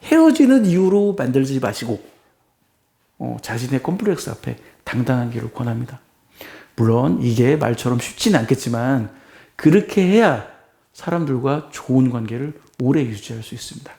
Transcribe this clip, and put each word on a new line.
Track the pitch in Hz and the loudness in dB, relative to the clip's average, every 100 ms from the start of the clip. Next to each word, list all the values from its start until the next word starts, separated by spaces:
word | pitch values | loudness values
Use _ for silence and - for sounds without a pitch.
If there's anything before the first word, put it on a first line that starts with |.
헤어지는 | - 320 320 302 262 269 202 | 2 6 6 6 6 6 4
이유로 | 175 185 202 202 190 | 4 4 4 2 0
만들지 | 123 131 135 135 | 0 0 0 -2
마시고, | 110 101 117 104 - _ _ _ _ _ _ _ _ _ _ _ | -4 -4 -6 -6 -8 _ _ _ _ _ _ _ _ _ _ _
어, | 120 117 | -10 -10
자신의 | - 113 123 131 | -8 -8 -4 -4
컴플렉스 | - 185 214 170 - | -2 -4 -2 -4 -6
앞에 | - - 117 - _ | -10 -10 -10 -14 _
당당하기를 | - - 123 127 120 117 117 | -8 -4 0 0 -2 -6 -10
권합니다. | - 120 117 120 131 _ _ _ _ - - - - | -8 -6 -6 -8 -14 _ _ _ _ -20 -20 -20 -2
물론 | 113 117 139 175 | 2 4 2 0
이게 | 120 113 123 151 | 0 2 4 4
말처럼 | 135 117 123 120 | 0 -2 -2 -4
쉽지는 | - - 226 180 | -4 -4 0 0
않겠지만 | 113 131 - 117 123 135 104 - - - _ - | 2 -2 -2 -2 0 -2 -2 -10 -20 -20 _ 0
그렇게 | 156 185 208 - | 4 4 2 0
해야 | 180 208 220 123 - - _ _ _ | 4 4 4 0 -6 -20 _ _ _
사람들과 | - - 170 151 127 135 143 156 | -12 -6 -4 -2 -2 -2 -4 -6
좋은 | - - 131 131 | -18 0 2 2
관계를 | 120 110 117 143 151 _ _ | -2 -8 -8 -10 -12 _ _
오래 | 127 156 | 0 0
유지할 | 127 107 - 113 | -2 -8 -12 -14
수 | 110 117 | -14 -16
있습니다. | - - - | -16 -18 -20